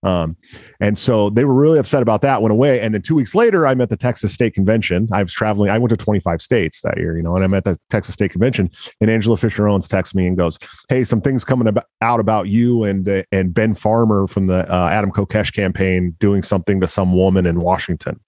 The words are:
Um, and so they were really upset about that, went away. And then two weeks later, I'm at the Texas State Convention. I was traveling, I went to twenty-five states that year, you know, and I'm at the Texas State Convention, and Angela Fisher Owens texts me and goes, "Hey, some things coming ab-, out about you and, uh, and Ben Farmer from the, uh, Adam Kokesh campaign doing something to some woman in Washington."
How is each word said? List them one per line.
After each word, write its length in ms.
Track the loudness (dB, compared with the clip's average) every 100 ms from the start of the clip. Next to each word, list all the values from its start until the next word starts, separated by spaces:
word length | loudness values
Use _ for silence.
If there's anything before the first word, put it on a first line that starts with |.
Um, 320 | 0 -2 -2 -8 _ -20 -20 _
and 180 | -2 -2
so 300 | 0 2 2
they 160 | 2
were 80 | 2
really 260 | 4 4 2
upset 220 | 2 0
about 220 | 2 2
that, 180 | 2 2
went 120 | 2
away. 280 | 2 4 2
And 140 | 0
then 80 | -4
two 120 | 0
weeks 200 | -2 0
later, 320 | 2 2 2 2
I'm 160 | 2
at 80 | 0
the 80 | -2
Texas 340 | -4 -2 -6
State 220 | -2 -2
Convention. 520 | 0 0 0 0 -2 0
I 100 | -2
was 80 | -2
traveling, 400 | -2 -2 0 0
I 60 | 2
went 140 | 2
to 60 | 0
twenty-five 420 | 0 -2 -2 -4
states 400 | -2 -2 -2 -6
that 160 | -6 -4
year, 220 | -4 -4
you 40 |
know, 140 | -2 0
and 80 |
I'm 80 | 0
at 120 | 0
the 120 | -2 -4 _
Texas 240 | -4 -4
State 160 | -4 -2
Convention, 400 | 0 0 0 -2 -4 -20 -2
and 80 | 0
Angela 260 | 2 2 0
Fisher 320 | 0 0 0
Owens 180 | 0 0
texts 280 | -4 -2
me 120 | -2 0
and 120 | 0
goes, 200 | -2 -4 -18 -20 _
"Hey, 160 | -2
some 160 | 0 0
things 240 | 0 -2
coming 240 | 0 0 2
ab-, 160 | 0 -4 _
out 180 | -2 0
about 300 | 0 0 0
you 360 | 0 2 2
and, 220 | 0 -2 -2
uh, 160 | -4 -2
and 220 | -2 0
Ben 220 | 0 0
Farmer 520 | 0 0 2 2 2 0
from 200 | 0 0
the, 200 | 0 0
uh, 140 | 0 2
Adam 220 | 0 0
Kokesh 420 | -2 -2 0 -2
campaign 640 | -2 -4 0 0 0 -2 0
doing 240 | 0 0
something 380 | 0 -2 0 0
to 80 | 0
some 240 | 0 0
woman 320 | 2 4 2
in 160 | 0 0
Washington." 580 | 0 -2 -2 -6 -6 -10